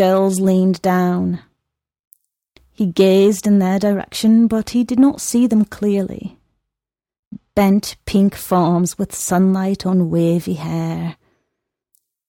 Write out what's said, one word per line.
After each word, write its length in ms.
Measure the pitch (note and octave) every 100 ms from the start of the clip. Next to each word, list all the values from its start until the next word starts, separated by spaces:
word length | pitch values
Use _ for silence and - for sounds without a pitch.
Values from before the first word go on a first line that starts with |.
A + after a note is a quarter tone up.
| F#3+
girls 340 | F#3+ G3 F#3
leaned 400 | F#3+ F#3 F#3 F3+
down. 560 | F#3+ F3+ F3+ F3+ F#3 F3 - _ _ _ _ _ _ _ _ _ _ _ _
He 140 | - G3+
gazed 640 | E3+ F#3+ F#3+ G3 G3+ G#3+
in 100 | G3+
their 220 | F#3 F#3+
direction, 680 | G#3 G3+ - - A3+ A3+ A#3
but 220 | A3 G#3+
he 140 | A#3+
did 160 | A#3 B3
not 200 | C#4 -
see 280 | - A#3+ B3
them 180 | A3 G#3
clearly. 720 | - G#3 G3 F#3+ - - - _ _ _ _ _ _ _ _ - - _ -
Bent 420 | G3 G3 - - -
pink 300 | G3 G3 -
forms 640 | - F#3 E3+ F3 F3 -
with 160 | G3
sunlight 720 | - - F3+ F#3+ F#3+ F#3+ G3 F#3
on 240 | F#3 E3+
wavy 460 | E3 E3+ E3+ E3 F3
hair, 640 | D#3+ E3 E3 E3 E3 - _ _ _ _ _ _ _ _ _ _